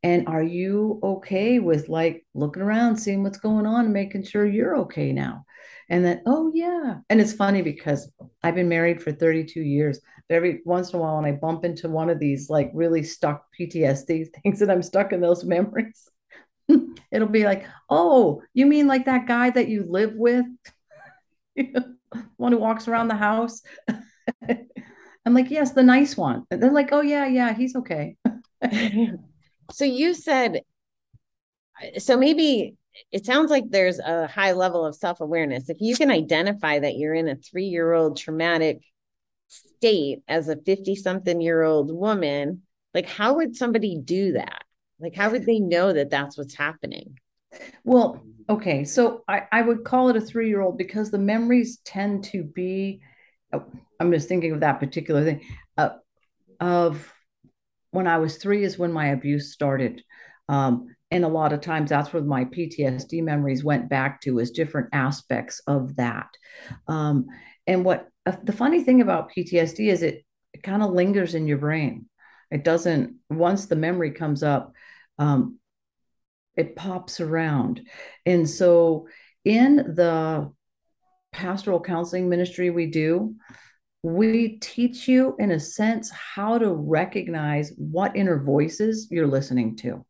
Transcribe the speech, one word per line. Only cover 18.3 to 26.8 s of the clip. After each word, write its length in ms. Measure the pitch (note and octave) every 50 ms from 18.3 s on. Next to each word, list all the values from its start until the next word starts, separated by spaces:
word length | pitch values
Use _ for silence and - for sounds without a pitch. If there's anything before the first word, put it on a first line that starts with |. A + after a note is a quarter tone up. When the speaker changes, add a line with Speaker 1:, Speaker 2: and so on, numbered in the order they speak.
| D3 - - _ _
Speaker 1:
you 140 | B3+ C4+ C#4
mean, 180 | D4+ D4 D4
like, 200 | C#4 C4+ C4 B3+
that 200 | C4+ C4 B3 B3
guy 240 | - A#3+ A#3+ B3 B3
that 200 | A#3+ B3 A#3+ -
you 160 | A3 G#3 F#3+ E3+
live 240 | E3+ F#3 G#3+ A3 A3
with?" 320 | A3 A3+ A#3+ A#3+ B3 B3
<laughs> 1120 | B3 B3 - _ - _ _ _ _ - - - - _ _ _ _ _ _ _ _ _
You 160 | - C4+ -
know, 140 | - B3 B3 - - _ _ _ - A#3 A3+ - _ _
one 140 | A#3+ B3
who 80 | A#3+ A3+
walks 280 | G#3+ A3 A3+ A3 - -
around 200 | A#3 A3+ A#3 A3+
the 80 | A3
house? 480 | G#3 G#3 G#3 G#3+ A3 A#3 A#3 - - _ - - - _ -
<laughs> 600 | B3 - - _ _ _ _ - - _ - - B3 A#3+ - _ - - - - - _ - - _ _ _
I'm 80 | A#3 A#3+
like, 160 | B3+ C4 B3+
"Yes, 220 | C#4 D#4 C#4+ B3+
the 100 | C4 C4
nice 340 | C4 B3+ B3 C4 C#4+ C#4+ -
one." 280 | - F3 C#3 A#2+ - - _
And 100 | F3+ -
they're 100 | A3 B3+
like, 200 | D4 D4